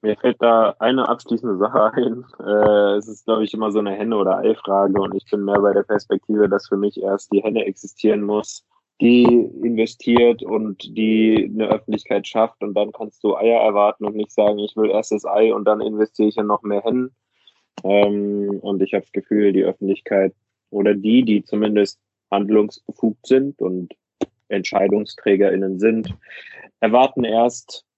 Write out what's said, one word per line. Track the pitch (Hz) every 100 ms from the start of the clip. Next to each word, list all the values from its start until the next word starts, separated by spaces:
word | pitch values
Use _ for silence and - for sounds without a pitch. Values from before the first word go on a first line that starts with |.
Mir | 107 104
fällt | 127 113
da | 120 113 110 -
eine | 113 131 127
abschließende | 120 - 113 123 95
Sache | 104 - 107
ein. | 113 117 123 131 -
Äh, | - 104 107 104 101 101
es | 104
ist, | 107 -
glaub | 110
ich, | 107
immer | 110 110
so | 104
eine | 104
Henne- | 98 110 110
oder | 95 92
Ei-Frage | 78 110 - 98 98 98
und | 98
ich | 98 -
bin | 104
mehr | 101 101
bei | 101
der | 101
Perspektive, | 98 202 - 98 _ 107 104
dass | 101 -
für | 98
mich | 101 -
erst | 98 101 -
die | 101
Henne | 110 110 101
existieren | 98 101 - 107 104
muss, | 104 104 107 - _ _ _ _
die | 120 123
investiert | 120 120 - - 113 113 113 - - 120 117 117
und | 85 107 107 95 - 110
die | 110 110 110 110 -
eine | 107 107
Öffentlichkeit | 110 - 107 - 104 -
schafft | 113 113 _
und | 104
dann | 101 104
kannst | - 107 _
du | 107 -
Eier | 110 117
erwarten | 110 104 104 - 110
und | 107
nicht | 104
sagen, | - 104 104
ich | 104
will | - 107
erst | 101 107
das | 107 92
Ei | 101 110
und | 101 104
dann | 107
investiere | 107 107 107 - 107
ich | 104
in | 107
noch | 104
mehr | 104 101
Hennen. | 113 123 127 _ _ _ _ _ _ -
Ähm, | 95 101 101 104 101 101 101 101
und | 98 98
ich | 95
hab | 101
das | -
Gefühl, | - - 107 104
die | 95
Öffentlichkeit | 92 - 98 95 - 101 95 - _ _ _
oder | 104 101
die, | 101 104 120
die | 120 104
zumindest | - 107 107 104 101 - _ _ _
handlungsbefugt | 101 101 107 107 - - - 113 107 -
sind | 131 139 143
und | 92 92 87 - _ _ - _ _
EntscheidungsträgerInnen | 101 90 101 98 104 104 - - 98 98 92 95 92
sind, | 107 113 104 95 _ - - - - _
erwarten | 110 117 135 -
erst | 117 110 120 - - - _